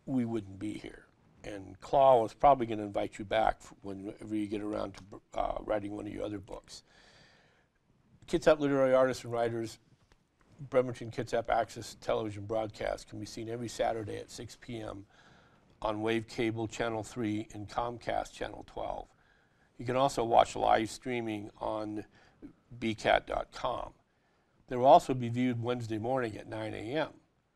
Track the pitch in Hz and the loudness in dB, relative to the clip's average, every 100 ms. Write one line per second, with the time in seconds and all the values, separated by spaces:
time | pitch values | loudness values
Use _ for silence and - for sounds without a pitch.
0 | - 135 117 113 98 98 107 - - - | -4 -2 0 -2 -6 -8 -8 -8 -12 -16
1 | - _ _ _ - 104 95 95 - 147 | -20 _ _ _ -12 -12 -12 -16 0 8
2 | 135 127 110 - 147 135 113 107 104 104 | 10 10 6 4 6 6 4 -2 -4 -2
3 | 104 - 104 110 107 - - - 101 95 | -4 -6 -2 2 4 2 -4 -16 -12 -10
4 | 98 - 110 107 104 104 104 104 101 98 | -10 -10 -6 -4 -2 -4 -4 -4 -6 -8
5 | 95 113 - - 101 - - 104 101 104 | -16 -18 -10 -4 -4 -4 -2 -2 -4 -8
6 | 104 98 101 104 95 92 - - - - | -8 -6 -6 -6 -10 -14 -16 -20 -20 -20
7 | - - - _ _ _ _ _ _ _ | -20 -20 -20 _ _ _ _ _ _ _
8 | _ _ - 170 170 156 143 139 131 127 | _ _ -4 2 6 6 4 4 6 6
9 | 131 120 123 117 117 117 113 - _ _ | 6 2 -4 -2 0 0 -6 -10 _ _
10 | _ _ _ _ _ - 135 135 127 120 | _ _ _ _ _ -18 0 2 2 -2
11 | 117 110 117 117 113 113 113 - 110 - | -8 -6 -2 -2 2 2 2 -4 -14 -8
12 | - 117 110 101 101 110 110 - 104 98 | -2 -2 -2 -6 -4 -4 -4 -4 -4 -6
13 | - 104 104 - 110 117 117 - 117 113 | -8 -12 -12 -10 -8 -8 -6 -2 -2 -2
14 | 104 107 - - 117 - - 117 107 98 | -6 -8 -12 -14 -14 -14 -12 -10 -8 -12
15 | 101 _ - - - _ _ _ 110 107 | -16 _ -20 -20 -20 _ _ _ -2 0
16 | 110 113 110 - 113 113 110 - 117 110 | 0 0 -2 -2 -2 0 -4 -4 -4 -4
17 | 107 - 110 104 113 107 101 - 120 120 | -6 -4 -2 -2 -6 -12 -8 -4 -4 -6
18 | - 107 101 - 113 104 - - 107 - | -4 -4 -4 -8 -10 -10 -14 -10 -8 -8
19 | - _ _ _ _ _ _ - 120 127 | -10 _ _ _ _ _ _ -10 -2 2
20 | 139 - 117 113 107 110 110 113 110 - | 2 2 4 6 6 2 2 4 2 -6
21 | 131 120 113 104 101 - 110 110 107 107 | -6 -4 -4 -6 -8 -8 -6 -4 -6 -8
22 | 98 _ - _ - - _ 120 113 107 | -10 _ -20 _ -20 -20 _ -6 -4 0
23 | 110 104 - - - - 127 117 - - | 4 4 2 -6 -6 -6 -4 -4 -8 -14
24 | _ _ _ _ _ _ - 127 127 165 | _ _ _ _ _ _ -8 4 8 8
25 | - 131 120 120 127 120 117 123 113 110 | 8 0 -2 0 0 0 -2 -4 -4 -4
26 | 110 131 117 - - 110 110 104 104 147 | -2 -2 -2 -6 -10 -8 -8 -8 -6 -4
27 | 139 - _ _ _ | -4 -6 _ _ _